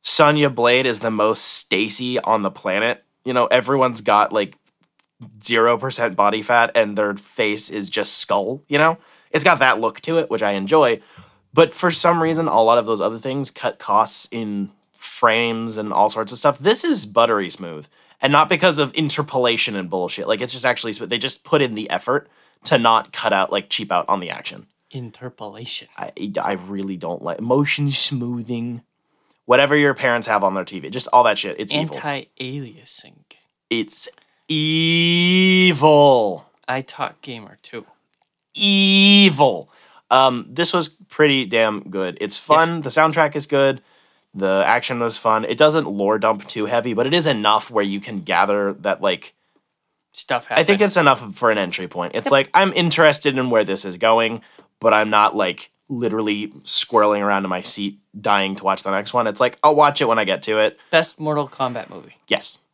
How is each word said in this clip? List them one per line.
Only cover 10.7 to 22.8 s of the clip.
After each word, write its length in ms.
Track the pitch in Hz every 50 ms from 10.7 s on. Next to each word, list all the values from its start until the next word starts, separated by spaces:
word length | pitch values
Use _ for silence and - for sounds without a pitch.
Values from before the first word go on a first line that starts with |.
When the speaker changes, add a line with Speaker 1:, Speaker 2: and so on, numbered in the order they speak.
| 147 160 147 123 113 104 _ _ _ - - _ _ _ _ _ _
Speaker 1:
But 200 | - 165 156 -
for 160 | - - 180
some 300 | 165 - - 170 175 170
reason, 260 | 160 160 165 156 165 151
a 140 | - 110 113
lot 160 | 110 117 120
of 60 | 113 107
those 140 | 113 104
other 180 | 90 101 110 113
things 300 | - 135 131 139 139 131
cut 260 | - - - 120 - _
costs 480 | - - 104 104 110 113 - - - -
in 400 | - 117 113 107 101 101 98 98 _ _ _ _ _ _
frames 800 | - - - - - 117 110 117 117 117 113 113 113 113 110 107
and 160 | 107 107 -
all 160 | - 104 104
sorts 220 | - 113 110 101
of 80 | 123 123
stuff. 180 | - 147 131 -
This 260 | 131 185 233 247 -
is 220 | 349 302 208 -
buttery 460 | 107 98 117 117 117 113 104 95 90
smooth. 360 | - - 95 85 82 76 73 _ _ _ _ _ _ _
And 120 | - 135
not 180 | 143 147 156 151
because 300 | 185 160 180 185 160 143
of 120 | 147 131 -
interpolation 840 | - 160 147 - - 143 147 - 135 123 120 117 110 - - 107
and 160 | 98 92 87
bullshit. 360 | 85 92 90 90 - - 92 -
Like, 140 | 110 101
it's 120 | 120 123 -
just 120 | 127 -
actually 280 | 131 120 - - 117 104
smooth. 180 | - 113 92
They 80 | 120 117
just 240 | 101 113 - - _
put 180 | - - 151
in 140 | 143 123 110
the 140 | 107 107 -
effort 360 | - - - - 127 - - _ _ _ _ _ _ _ _
to 120 | - -
not 340 | 135